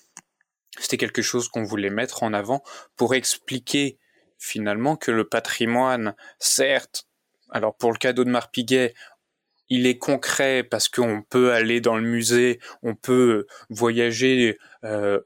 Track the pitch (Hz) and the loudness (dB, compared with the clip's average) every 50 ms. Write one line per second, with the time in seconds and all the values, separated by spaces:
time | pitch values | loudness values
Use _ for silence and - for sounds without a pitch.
0 | _ _ _ - - _ _ _ _ _ _ _ _ _ - - - - - 120 | _ _ _ -20 -20 _ _ _ _ _ _ _ _ _ -14 -10 -6 -6 -4 -4
1 | 123 110 - - 107 - - 123 120 - - 117 110 101 110 104 98 98 101 110 | -4 -4 -2 -4 -4 -2 -2 -4 -4 -4 -6 -8 -6 -4 -4 -4 -4 -2 -2 -4
2 | 123 - - - 117 110 104 101 101 107 131 139 - - - - - - _ - | -4 -4 -4 -4 -4 -2 -2 -2 -2 -2 -4 -4 -6 -10 -18 -20 -20 -18 _ -2
3 | 123 113 131 127 120 - - - - - 131 127 - - - 139 143 135 135 _ | 0 2 2 0 0 -2 -4 -4 -6 -8 -8 -8 -6 -4 -2 -2 0 -2 -4 _
4 | _ _ _ _ _ _ _ _ - - - 110 107 104 101 110 120 147 160 151 | _ _ _ _ _ _ _ _ -14 -10 -8 -6 -4 -4 -2 -2 -2 -2 -2 -2
5 | - - 117 113 107 - - 117 - - - - 117 113 120 123 131 131 131 120 | -2 -2 0 0 0 0 -2 -4 -2 -4 -4 -2 -2 0 2 2 2 0 0 -2
6 | 110 104 101 - - - - _ - - - 135 135 139 139 127 - - - - | -4 -6 -8 -10 -14 -20 -12 _ -2 -2 0 2 2 2 0 0 -2 -4 -10 -14
7 | - _ _ _ _ _ _ _ _ _ - 113 107 110 - - - 117 113 - | -14 _ _ _ _ _ _ _ _ _ -6 -4 -2 -4 -2 0 0 0 0 0
8 | - 127 123 123 123 123 123 120 - - - 127 120 113 131 131 127 117 - - | 0 0 2 2 2 2 0 -2 -2 -4 -6 -6 -2 0 2 2 2 0 -2 -8
9 | - - - _ _ _ _ _ _ _ _ _ _ - 127 123 123 127 123 123 | -16 -20 -20 _ _ _ _ _ _ _ _ _ _ -2 0 2 2 2 2 0
10 | - - 139 127 - - - - 139 135 131 127 120 - - 107 - - - 123 | 0 -2 -2 -2 -2 -2 -2 0 2 2 2 0 0 -2 -2 -2 -2 -2 0 0
11 | 123 117 107 107 104 - - 127 127 123 120 113 113 113 120 120 117 120 113 110 | 0 0 0 -4 -6 -2 2 4 4 4 4 4 2 2 0 2 2 2 0 2
12 | 113 117 117 117 117 110 120 120 123 123 120 120 - - - - - 117 107 - | 0 0 -2 -2 0 2 4 4 4 4 2 -2 -6 -14 -18 -10 -8 -8 -8 -6
13 | - - 127 127 127 120 113 104 101 - - - - - 110 104 120 117 117 120 | -2 2 4 6 6 6 4 2 0 -6 -12 -20 -18 -16 -4 -2 0 0 2 2
14 | 120 120 117 110 131 131 131 127 120 113 104 - - - - _ - 110 107 104 | 0 0 0 2 2 2 4 4 4 2 0 -2 -8 -20 -20 _ -10 -6 -4 -2
15 | 104 101 101 - - | 0 0 0 0 -2